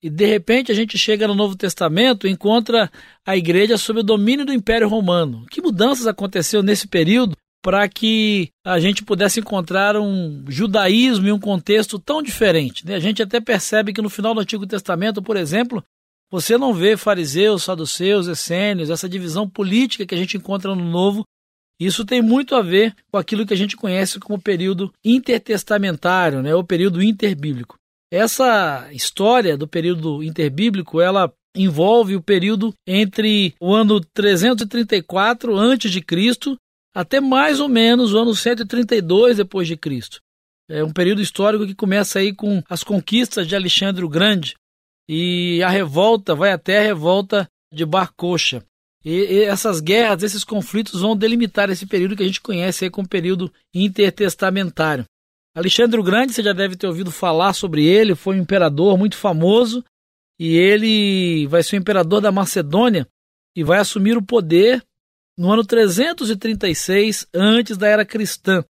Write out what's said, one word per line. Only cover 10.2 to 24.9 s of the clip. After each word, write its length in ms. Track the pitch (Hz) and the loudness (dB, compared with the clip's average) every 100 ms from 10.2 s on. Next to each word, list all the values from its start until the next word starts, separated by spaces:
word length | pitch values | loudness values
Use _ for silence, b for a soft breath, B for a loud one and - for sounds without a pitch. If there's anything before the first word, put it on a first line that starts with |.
| 170 143 135 | -4 -8 -10
judaísmo 800 | 135 220 202 190 214 254 226 190 | -4 0 2 2 4 4 4 2
e 20 | |
um 80 | 208 | 0
contexto 580 | 208 190 156 208 208 208 | 0 -4 0 0 0 -6
tão 240 | - 302 | -4 -4
diferente, 640 | 285 - 214 165 139 - 160 | -4 0 2 2 0 -6 -8
né? 100 | 196 | -4
A 40 | |
gente 240 | 165 214 | -2 -2
até 160 | 208 240 | -2 -2
percebe 540 | 226 214 - 214 214 | -2 -2 0 -2 0
que 80 | 208 | 0
no 80 | 214 | -2
final 240 | 196 208 | -4 -2
do 80 | 226 | -2
Antigo 260 | 208 220 196 | -2 -6 -6
Testamento, 540 | 202 - 170 202 208 | -8 -4 -2 -2 -4
por 160 | 190 214 | -4 -4
exemplo, 440 | 160 180 247 240 - _ _ _ _ | -2 -2 -2 -6 -10 _ _ _ _
você 280 | 185 - 233 | -8 0 2
não 160 | 269 | 2
vê 240 | 196 185 214 | 2 2 2
fariseus, 680 | - 196 156 143 208 202 | 0 0 0 0 2 2
saduceus, 640 | - 185 156 - 180 202 175 | -2 -6 -6 -4 0 0 0
essênios, 640 | 160 - 170 208 196 156 | -6 -4 -2 -2 -2 -4
essa 180 | 165 190 | -4 -6
divisão 400 | 185 180 160 208 | -8 -6 -6 -6
política 580 | - 196 214 262 - 190 | -4 -2 0 0 -2 -6
que 80 | |
a 40 | 175 | -4
gente 180 | 185 202 | -4 -6
encontra 400 | - 196 190 190 | -6 -6 -4 -4
no 80 | |
Novo. 400 | 175 170 190 202 214 _ _ _ _ _ | -2 0 0 -2 -8 _ _ _ _ _
Isso 240 | 175 180 | -4 -4
tem 180 | 208 247 | -2 2
muito 320 | 226 247 269 | 4 2 2
a 80 | 269 | 0
ver 320 | 190 185 220 - _ | 2 2 2 0 _
com 80 | 202 | -6
aquilo 280 | - 214 208 | -4 -4 -2
que 80 | |
a 40 | 196 | -2
gente 200 | 202 - | -2 -4
conhece 420 | 208 185 190 - | -4 -2 -4 -6
como 220 | - 208 | -8 -8
período 500 | - 185 190 190 190 | -4 -2 -2 -4 -6